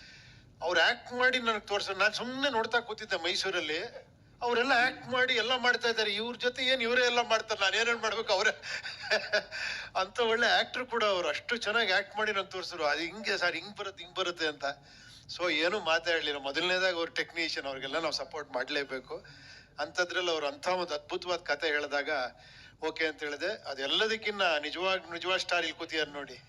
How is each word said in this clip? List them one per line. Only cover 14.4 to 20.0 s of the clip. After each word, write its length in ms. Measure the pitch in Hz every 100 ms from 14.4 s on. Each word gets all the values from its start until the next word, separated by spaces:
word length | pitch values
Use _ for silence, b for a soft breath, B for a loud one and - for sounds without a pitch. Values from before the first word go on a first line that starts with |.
| 156
ಅಂತ. 160 | 147 139 143 B B B B - -
So 160 | 175
ಏನೂ 260 | 151 170 214
ಮಾತಾಡ್ಲಿಲ್ಲ. 600 | 170 165 170 165 147 143
ಮೊದಲನೇದಾಗಿ 580 | 139 147 180 185 185 170
ಅವ್ರು 140 | 165
ಟೆಕ್ನಿಷಿಯನ್, 560 | - 151 170 160 - 139
ಅವ್ರಿಗೆಲ್ಲ 320 | 135 127 165
ನಾವು 120 | 160
ಸಪೋರ್ಟ್ 400 | 139 - 156 143
ಮಾಡ್ಲೇಬೇಕು. 720 | 127 127 147 135 131 - 165 B B B B B -
ಅಂಥದ್ರಲ್ಲಿ 520 | 151 180